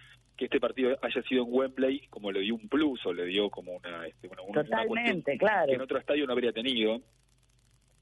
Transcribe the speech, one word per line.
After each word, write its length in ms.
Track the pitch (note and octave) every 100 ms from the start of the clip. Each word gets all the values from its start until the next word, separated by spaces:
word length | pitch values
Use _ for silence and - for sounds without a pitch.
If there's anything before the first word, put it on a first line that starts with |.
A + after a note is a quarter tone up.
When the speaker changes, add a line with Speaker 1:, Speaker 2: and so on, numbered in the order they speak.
| - - _ -
Speaker 1:
que 80 |
este 160 | B2 C#3+
partido 360 | A#2 B2+ B2 C3
haya 200 | A#2 B2+
sido 220 | - B2+
en 80 | A#2+
Wembley, 540 | B2+ C3+ C3 C3 C#3 -
como 220 | - G#2
le 100 | G2
dio 140 | G#2
un 140 | A2+ A2
plus, 360 | C#3 D#3 A#2+
o 80 | F#2
le 140 | F2 F2
dio 240 | G2 G2+
como 260 | - F2+ F2+
una, 300 | E2+ E2+ E2
este, 220 | - F2+
una, 140 | F#2
una, 180 | F#2+ D3
una 260 | D3+ A3 A3+
cuestión 360 | A3+ A#3+ F3+
Speaker 2:
Totalmente, 160 | C#3+ C3
claro. 280 | G3+ G3 D3
Speaker 1:
que 80 |
en 60 | B2+
otro 180 | C3 C3+
estadio 280 | - D3 C3+
no 60 |
habría 200 | B2 A#2+
tenido. 500 | A2 B2+ A#2+ G#2+ A2+ - _ _ _ _ _ _ _ _ _